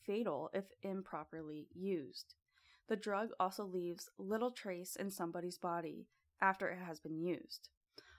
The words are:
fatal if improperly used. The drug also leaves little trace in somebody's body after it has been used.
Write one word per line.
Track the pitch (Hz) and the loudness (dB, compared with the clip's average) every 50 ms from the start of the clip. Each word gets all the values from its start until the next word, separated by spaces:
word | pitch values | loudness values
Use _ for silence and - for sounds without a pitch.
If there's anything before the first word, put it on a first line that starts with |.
| - | -4
fatal | - 202 226 240 190 147 131 160 - - | 0 2 2 4 2 2 0 0 0 0
if | 196 196 - - - | -2 -2 -2 -8 -6
improperly | - 196 190 190 180 - - 151 156 - - 160 156 151 151 151 147 - - | -4 -2 -2 -2 -4 -4 -6 -6 -6 -6 -8 -8 -6 -6 -6 -8 -10 -10 -8
used. | 170 190 196 190 160 131 92 - - - - - _ _ _ _ _ _ - - - _ - | -2 0 2 2 2 0 -4 -8 -12 -12 -14 -16 _ _ _ _ _ _ -20 -20 -10 _ -2
The | 226 | -2
drug | 196 - 214 202 196 226 226 - - | 0 2 2 2 2 2 0 2 2
also | 185 190 190 - 208 | 2 2 2 -2 -4
leaves | 190 180 185 175 175 170 202 - - _ - | -2 -2 0 0 -2 -2 -4 -8 -14 _ -6
little | 196 190 214 220 240 254 | -2 0 2 4 2 2
trace | 240 - - 202 180 175 185 - - | 0 -2 -4 -4 -4 -4 -6 -6 -4
in | - 196 196 | -2 -2 -2
somebody's | - - 175 170 170 175 175 180 180 - | -2 -2 -2 -2 -2 -2 -2 -4 -4 -2
body | - 175 170 170 170 151 - - - - _ _ _ _ _ - | -2 0 0 0 0 -2 -6 -8 -12 -14 _ _ _ _ _ 6
after | 196 190 190 - 196 - | 6 6 8 6 2 0
it | 180 180 | 0 0
has | 185 175 156 - | -4 -6 -6 -6
been | - 156 160 160 | -4 -4 -2 2
used. | 170 180 160 - - - - - - - _ _ _ _ - - - - - | 2 2 2 0 -2 -8 -12 -12 -12 -14 _ _ _ _ -20 -20 -20 -20 -20